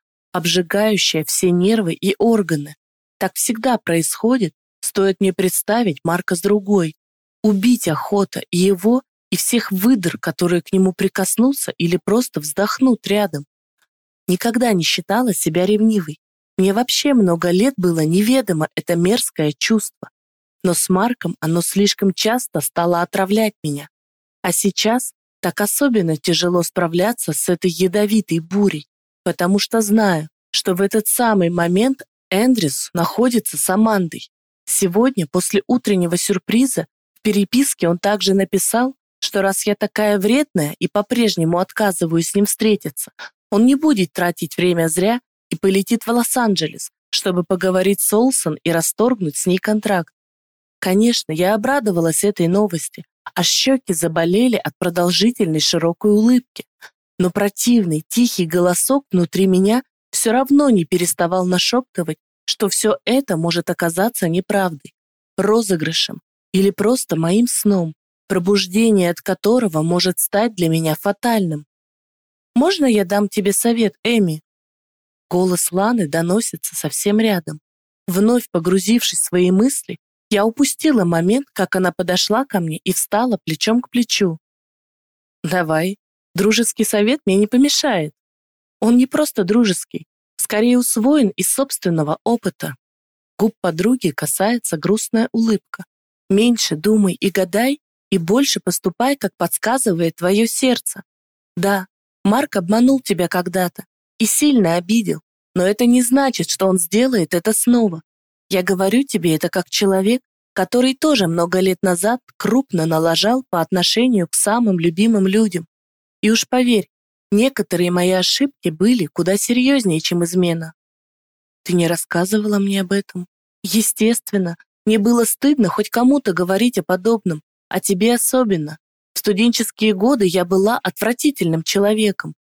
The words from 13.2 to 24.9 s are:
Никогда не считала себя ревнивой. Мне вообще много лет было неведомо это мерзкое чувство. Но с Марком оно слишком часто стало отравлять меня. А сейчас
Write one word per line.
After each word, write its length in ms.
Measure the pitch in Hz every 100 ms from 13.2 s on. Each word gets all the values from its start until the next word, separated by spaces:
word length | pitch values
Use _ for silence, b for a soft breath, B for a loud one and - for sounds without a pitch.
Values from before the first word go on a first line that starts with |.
| 202 151 143 _ _ _ _ _ _ _ -
Никогда 440 | 180 233 233 247
не 120 | 190
считала 500 | 156 - - 214 254
себя 320 | 185 170 165 185
ревнивой. 520 | 208 220 208 156 151 _ _ _ -
Мне 160 | 190
вообще 400 | 202 247 - 294
много 380 | 254 185 170 175
лет 240 | 185 254 269
было 280 | 175 165
неведомо 640 | 156 175 214 262 247 160 156 -
это 180 | -
мерзкое 580 | 170 175 240 - - 151
чувство. 580 | 143 - 220 - - - _ _ _ _ _
Но 120 | 185
с 140 | 170 -
Марком 480 | 185 233 247 170 -
оно 200 | 160 170
слишком 540 | - 196 202 - 202
часто 460 | - 214 247 - 156
стало 420 | - - 170 175
отравлять 520 | 175 - 190 208 220 -
меня. 240 | 151 143 147 _ _ _ _ _
А 100 | 180
сейчас 600 | - 202 - 208